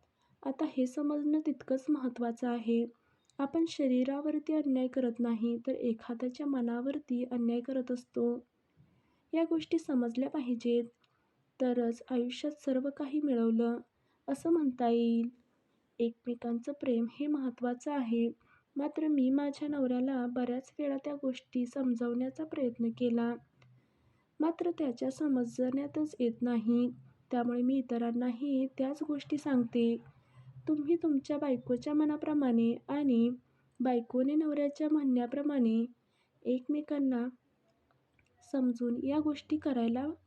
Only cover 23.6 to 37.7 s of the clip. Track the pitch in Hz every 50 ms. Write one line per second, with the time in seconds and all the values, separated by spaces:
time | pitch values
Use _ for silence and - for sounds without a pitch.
23.6 | - - - _ _ _ _ _ _ _ _ _ _ _ _ - 302 330 330 -
24.6 | 359 359 339 - 320 269 240 240 262 262 269 - 311 294 269 247 247 233 233 -
25.6 | 254 254 254 269 285 285 - 311 302 302 - - 247 233 226 - 240 247 240 233
26.6 | 208 220 240 240 247 247 247 - - - - _ _ _ - 240 233 240 240 247
27.6 | 247 247 269 269 254 - 233 233 233 233 233 240 247 254 233 233 285 285 277 262
28.6 | 269 262 - - 262 262 285 - 311 302 294 277 - - 302 285 - 302 269 247
29.6 | 240 233 - 240 233 233 233 233 - - - _ _ _ _ - - - - -
30.6 | - - 311 302 285 285 339 339 - 330 294 269 - - 294 285 302 285 254 240
31.6 | - - 247 247 254 302 302 302 302 302 302 302 - 311 302 302 277 254 233 233
32.6 | 233 233 233 - - - 269 294 294 277 240 226 233 240 247 247 - _ _ _
33.6 | _ _ _ - 240 254 247 240 233 - - 247 262 269 302 311 320 302 294 294
34.6 | 285 285 285 - 311 302 302 311 285 269 247 247 240 240 254 285 285 294 285 277
35.6 | 240 226 220 226 233 247 - _ _ _ _ _ _ _ _ _ - 233 254 254
36.6 | 254 - 294 294 302 - 302 285 277 262 254 233 240 254 247 - _ _ _ _
37.6 | _ _